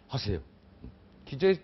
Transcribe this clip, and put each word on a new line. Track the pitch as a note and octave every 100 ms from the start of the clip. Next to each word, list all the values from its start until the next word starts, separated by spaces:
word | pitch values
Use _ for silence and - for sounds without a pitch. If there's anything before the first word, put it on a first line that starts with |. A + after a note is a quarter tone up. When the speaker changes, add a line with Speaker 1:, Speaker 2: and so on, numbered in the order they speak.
| -
Speaker 1:
하세요. | C3 G#2 F2+ - - - - - - - - -
Speaker 2:
기자 | C3+ F#3 F#3+